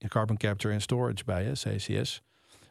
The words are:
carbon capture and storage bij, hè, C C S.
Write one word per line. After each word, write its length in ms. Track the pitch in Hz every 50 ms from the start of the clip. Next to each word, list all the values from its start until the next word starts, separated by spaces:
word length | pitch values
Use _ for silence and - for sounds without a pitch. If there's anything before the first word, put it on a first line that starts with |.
| - 107
carbon 300 | - 117 107 107 110 104
capture 360 | - 104 101 104 - 107 104
and 80 | 104
storage 420 | 101 - 127 123 123 120 107 98 -
bij, 180 | - 98 90 98
hè, 80 | 120
C 260 | 139 135 - 104 101 98
C 280 | - - 104 104 127
S. 160 | - - - - _ _ _ _ _ - - - -